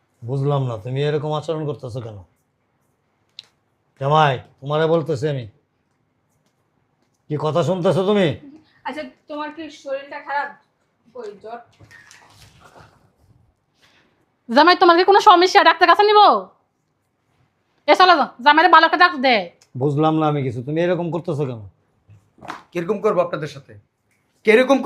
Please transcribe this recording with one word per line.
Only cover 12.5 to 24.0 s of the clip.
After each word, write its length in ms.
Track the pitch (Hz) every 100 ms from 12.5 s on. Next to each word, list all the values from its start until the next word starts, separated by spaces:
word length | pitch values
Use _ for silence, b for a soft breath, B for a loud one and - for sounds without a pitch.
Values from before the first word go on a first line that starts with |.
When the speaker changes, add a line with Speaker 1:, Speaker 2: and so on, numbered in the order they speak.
| _ _ - - _ _ _ _ _ _ _ _ _ _ _ _ _ _ _ -
Speaker 3:
জামাই, 260 | 240 320 359
তোমার 140 | 349 339
কি 40 | 370
কোনো 100 | 403 440
সমস্যা? 320 | 349 370 392 330
ডাক্তার 180 | 339 349
কাছে 120 | 349 415
নিব? 100 | 415 381 214 185 _ _ _ _ _ _ _ _ _ _ _ _ _ -
এ 60 | 294
চলো, 140 | 370 330 233 - 262
জামাইরে 240 | 302 359 320
ভালো 100 | 320
একটা 120 | 330
ডাক্তার 180 | 359 302 262
দে। 100 | 220 170 - _ 127
Speaker 1:
বুঝলাম 320 | 143 143 156 156
না 60 | 151
আমি 100 | 147 131
কিছু, 120 | 113 127
তুমি 120 | 156 175
এরকম 220 | 170 175 160
করতেছো 280 | 175 147 135
কেন? 120 | 117 98 _ _ _ _ _ _ _ - - _
Speaker 4:
কিরকম 260 | 175 170 208 143
করবো 140 | 170 175
আপনাদের 240 | 160 151 -
সাথে? 180 | - 104 _ _